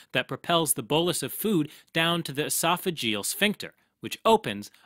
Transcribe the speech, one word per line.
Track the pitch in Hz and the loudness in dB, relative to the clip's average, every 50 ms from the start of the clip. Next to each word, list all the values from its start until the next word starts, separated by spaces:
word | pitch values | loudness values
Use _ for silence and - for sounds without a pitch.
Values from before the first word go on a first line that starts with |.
| - _ | -12 _
that | - 127 127 | -2 -2 -2
propels | - 135 - - - 170 165 160 139 - | -2 -6 -6 0 2 2 2 2 0 -2
the | - - | -2 -2
bolus | - 147 160 170 180 156 - 139 | 0 0 2 2 0 -2 -2 -4
of | 123 - | -6 -6
food | - - 220 208 156 147 - - - - _ - | -4 0 2 2 2 0 0 -6 -16 -14 _ 0
down | 165 165 170 170 170 156 | 0 2 2 0 -2 -4
to | - 131 | -4 -4
the | 139 151 | -4 -2
esophageal | - - - - 165 175 170 - 190 160 - 123 113 104 101 95 | -2 0 0 2 2 0 0 -2 -4 -4 -2 -2 -2 -2 -2 -2
sphincter, | - - - 202 208 - - 90 80 - _ _ _ _ _ | -4 0 2 2 2 2 -2 -8 -14 -16 _ _ _ _ _
which | - 113 - - - | -10 -10 -8 0 4
opens, | 226 226 220 - 127 98 101 101 - - _ - | 4 6 6 4 -2 -6 -6 -8 -12 -16 _ -18